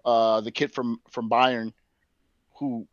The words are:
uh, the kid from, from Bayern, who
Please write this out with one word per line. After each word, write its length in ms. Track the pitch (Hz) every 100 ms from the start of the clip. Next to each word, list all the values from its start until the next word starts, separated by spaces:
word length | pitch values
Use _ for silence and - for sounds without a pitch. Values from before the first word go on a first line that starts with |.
uh, 360 | 127 117 113 110
the 100 | 110
kid 220 | - 143
from, 280 | - 120 117 _
from 180 | 123 113
Bayern, 440 | 120 127 120 113 - _ _ _ _ _ _ _
who 320 | - 143 117 -